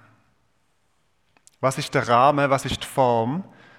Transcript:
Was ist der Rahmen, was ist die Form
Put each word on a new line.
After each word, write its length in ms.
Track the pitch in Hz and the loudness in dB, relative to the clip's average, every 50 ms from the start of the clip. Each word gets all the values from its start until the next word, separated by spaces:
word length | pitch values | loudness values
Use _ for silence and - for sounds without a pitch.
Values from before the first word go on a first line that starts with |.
| _ _ _ _ _ _ _ _ _ _ _ _ _ _ _ _ _ _ _ _ _ _ _ _ _ _ _ _ _ _ _ - | _ _ _ _ _ _ _ _ _ _ _ _ _ _ _ _ _ _ _ _ _ _ _ _ _ _ _ _ _ _ _ -4
Was 180 | 127 131 - 151 | -4 -4 -4 -4
ist 140 | - - - | -8 -4 -4
der 120 | 139 110 | -4 0
Rahmen, 440 | 113 120 120 131 147 147 143 143 131 | 2 4 4 6 4 4 2 2 0
was 140 | 139 131 - | 0 -2 -2
ist 180 | 127 123 - | -6 -8 -8
die 40 | - | -10
Form 560 | - - 139 131 123 120 113 113 123 151 185 - - - - - - - | -6 -2 0 2 2 2 0 0 -2 -4 -6 -8 -12 -18 -20 -20 -20 -20